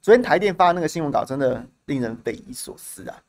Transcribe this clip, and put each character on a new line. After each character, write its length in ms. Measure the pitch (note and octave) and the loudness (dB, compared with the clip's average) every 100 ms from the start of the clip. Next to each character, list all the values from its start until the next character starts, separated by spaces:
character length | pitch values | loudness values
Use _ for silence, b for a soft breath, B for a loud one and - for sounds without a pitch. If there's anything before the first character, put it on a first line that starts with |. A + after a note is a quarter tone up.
昨 120 | - | 6
天 80 | A#3+ | 4
台 160 | B3 D#3+ | 6 2
电 160 | G3+ | 2
发 200 | E3+ F3+ | 2 2
那 80 | F3 | 4
个 80 | D#3 | -2
新 120 | E3+ | -2
闻 120 | D3+ | -2
稿 120 | A#2+ | -2
真 140 | - C3+ | -2 -2
的 260 | C3+ A#2 B2 _ | -2 -2 -8 _
令 180 | - C#3 | -6 -4
人 140 | A#2 A2+ | -4 -6
匪 80 | - A2 - | -8 -8 -12
夷 40 | |
所 220 | F2 - - | -16 -14 -16
思 320 | - - F#2+ | -18 -18 -16
啊。 80 | - | -18